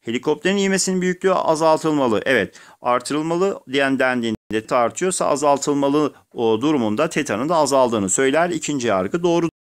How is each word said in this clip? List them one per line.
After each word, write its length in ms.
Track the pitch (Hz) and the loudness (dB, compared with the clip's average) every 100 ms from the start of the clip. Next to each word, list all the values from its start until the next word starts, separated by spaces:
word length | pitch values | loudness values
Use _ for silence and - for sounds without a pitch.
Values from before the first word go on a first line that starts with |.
Helikopterin 560 | - 120 151 147 185 202 | -4 -4 -2 -2 0 0
ivmesinin 440 | 196 190 190 185 | 0 0 0 0
büyüklüğü 320 | 180 180 190 | -2 0 0
azaltılmalı. 880 | 185 - 156 160 156 160 151 127 104 - | 2 2 2 2 2 0 0 2 0 2
Evet, 340 | 123 92 - - - | 0 0 -8 -20 -8
artırılmalı 800 | 120 123 - 143 160 170 196 - - | -2 -2 -2 -4 -2 -2 -2 -4 -4
diyen 280 | 135 135 131 | 0 0 2
dendiğinde 380 | 131 123 117 107 _ | 0 0 -4 -6 _
teta 260 | 110 110 131 | -6 0 0
artıyorsa 480 | 117 - 185 - - | 0 0 -4 -2 -2
azaltılmalı 880 | 143 147 139 151 143 139 147 151 - _ | 0 2 0 0 0 0 0 0 -6 _
o 280 | - 113 110 | -2 0 2
durumunda 480 | 143 151 110 107 165 | 0 0 0 0 -2
teta'nın 400 | 170 131 104 147 | -2 -4 -4 -2
da 60 | 170 | 0
azaldığını 540 | 139 135 123 113 95 | 2 2 2 2 0
söyler. 400 | - 135 147 180 | 0 2 2 0
İkinci 380 | 156 - 147 120 | -2 -6 -4 0
yargı 360 | 98 95 175 | 0 0 -2
doğrudur. 260 | 175 170 165 _ | 0 0 -2 _